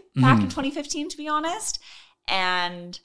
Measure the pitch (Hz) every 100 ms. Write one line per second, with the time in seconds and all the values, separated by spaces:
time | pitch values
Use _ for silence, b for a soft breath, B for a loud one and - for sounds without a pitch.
0 | - - 185 226 196 - 269 285 - 311
1 | 302 - 302 302 320 381 - - B B
2 | B B - 190 185 180 175 175 175 180